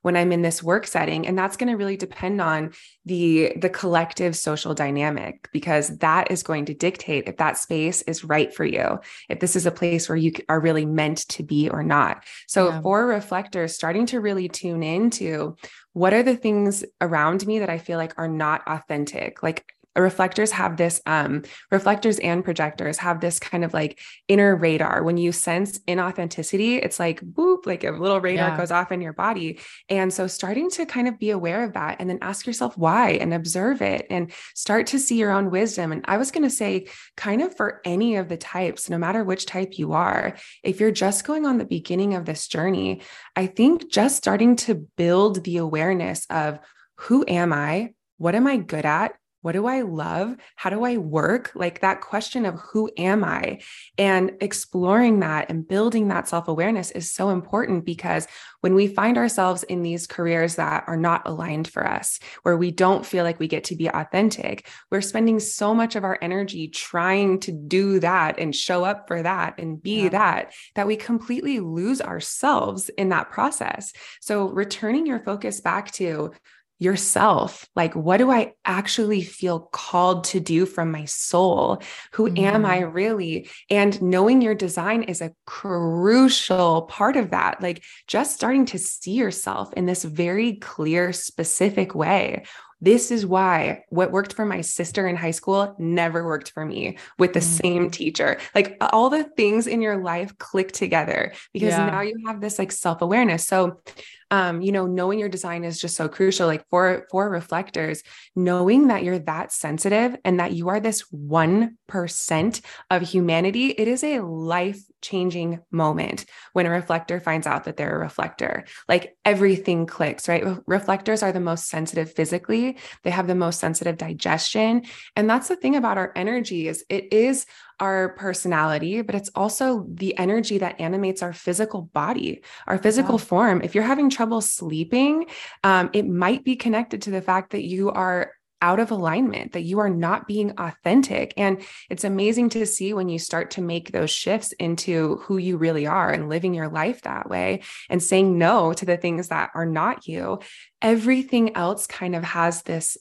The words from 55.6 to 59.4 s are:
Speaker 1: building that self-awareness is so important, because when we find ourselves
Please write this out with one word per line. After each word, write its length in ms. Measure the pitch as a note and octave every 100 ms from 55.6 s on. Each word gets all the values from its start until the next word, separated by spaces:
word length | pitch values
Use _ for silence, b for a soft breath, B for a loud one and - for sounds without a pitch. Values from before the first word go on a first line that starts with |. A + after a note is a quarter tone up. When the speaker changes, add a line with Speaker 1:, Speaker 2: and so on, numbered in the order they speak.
| D#3+
Speaker 1:
building 400 | F#3+ A3+ A3+ G#3
that 200 | F3+ -
self-awareness 640 | E3+ E3+ D#3+ F#3 A3 F3
is 180 | - E3
so 200 | - G3
important, 540 | F3+ F3 G3+ A#3+ F3+
because 440 | E3+ E3+ F3+ E3 D#3+ B B B
when 160 | F#3 F#3
we 100 | G3+
find 320 | G3+ G#3+ A#3+
ourselves 460 | A#3+ A3